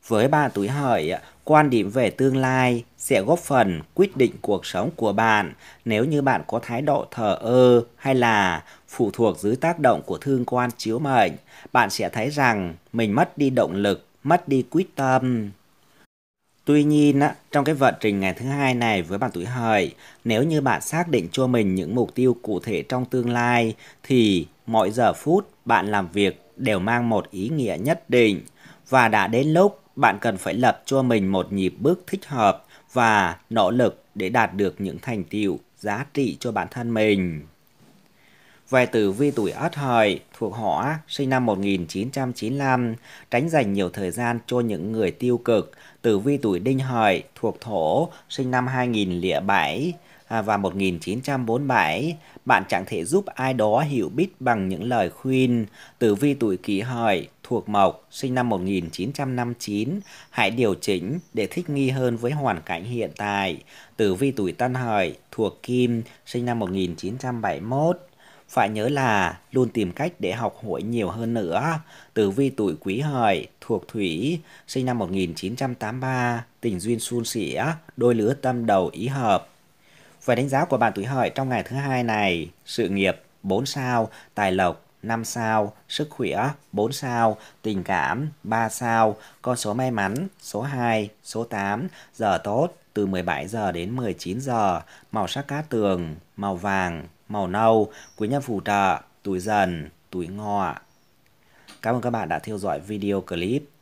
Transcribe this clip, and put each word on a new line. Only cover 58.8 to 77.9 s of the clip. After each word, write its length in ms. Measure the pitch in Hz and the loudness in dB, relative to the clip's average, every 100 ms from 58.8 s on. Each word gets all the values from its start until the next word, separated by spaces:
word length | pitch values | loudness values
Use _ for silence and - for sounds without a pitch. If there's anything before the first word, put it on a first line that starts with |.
| 82 | -4
chín 220 | - 104 | -6 -6
trăm 240 | 151 135 123 | -4 -4 -4
năm 120 | 120 | -4
mươi 80 | 120 | -6
chín, 420 | - 104 117 196 - - - | -6 -4 -4 -6 -10 -20 -10
hãy 200 | - 104 | 0 0
điều 240 | 117 117 | 2 0
chỉnh 440 | 87 - 92 90 165 - | 0 -2 -2 -2 -8 -6
để 120 | - 101 | -6 -4
thích 240 | - 170 | -6 -4
nghi 200 | 143 135 | -2 0
hơn 260 | 131 127 117 | 0 -2 -2
với 160 | 120 | -4
hoàn 300 | 147 135 90 | -2 -2 -2
cảnh 220 | 78 85 | -4 -8
hiện 260 | 101 120 98 - | -6 -6 -6 -6
tại. 460 | 104 101 95 78 - - - - | -4 0 -2 -4 -12 -20 -20 -2
Tử 180 | 107 | 0
vi 160 | 92 139 | 2 -2
tuổi 220 | 120 92 | 0 -4
Tân 220 | 80 123 | -2 -4
Hợi, 420 | 127 123 104 90 - _ | -2 -2 0 0 -4 _
thuộc 320 | - 104 - | -4 -4 -4
Kim, 400 | - 123 123 117 113 - - | -4 0 0 0 -6 -16 -10
sinh 200 | 123 120 | -6 -4
năm 120 | 117 | -2
một 120 | 95 | -2
nghìn 260 | 95 90 80 | -2 -4 -4
chín 220 | 92 127 | -8 -8
trăm 240 | 127 120 | -8 -6
bảy 180 | 104 73 | -4 -4
mươi 80 | 101 | -4
mốt, 320 | 135 160 180 - _ - - _ | 0 0 0 -8 _ -20 -20 _
phải 200 | - 104 | 0 0
nhớ 200 | 107 113 | 0 -2
là 500 | 143 131 104 90 - _ | 0 2 2 2 -4 _
luôn 160 | 131 123 | 0 0
tìm 240 | 117 95 | 0 -4
cách 200 | - 156 - | -2 -6 -4
để 140 | 98 | -6
học 240 | 104 113 - 110 | -2 -6 -6 -8
hỏi 160 | 76 | -6
nhiều 260 | 101 117 95 | -4 -2 -2
hơn 260 | 104 113 | -4 -4
nữa. 460 | 117 90 87 147 156 - - - | -2 -2 -2 -2 -4 -8 -20 -8
Tử 160 | - 101 | 0 0
vi 200 | 98 139 | 2 0
tuổi 240 | 131 101 78 | 0 -2 -2
Quý 200 | 95 101 | -6 -4
Hợi, 460 | 151 135 113 90 - _ | -4 0 2 2 -2 _
thuộc 280 | - 107 - | -6 -4 -4
Thủy, 520 | 113 98 78 127 170 - - - | -4 -4 -2 -4 -4 -8 -20 -8
sinh 200 | 131 127 | -4 -2
năm 120 | 120 | -2
một 120 | 92 | -2
nghìn 240 | 95 90 | -2 -4
chín 220 | 82 95 123 | -4 -8 -4
trăm 180 | 135 | -6
tám 200 | 120 107 | -6 -8
mươi 60 | 123 | -6
ba, 440 | 131 127 120 120 117 _ | -4 -2 -2 -4 -8 _
tình 200 | 120 92 | -6 -4
duyên 200 | 101 117 | -4 -4
suôn 240 | - 120 | -4 -6
sẻ, 480 | 113 117 82 65 131 160 - | -4 -4 -4 -2 -4 -6 -12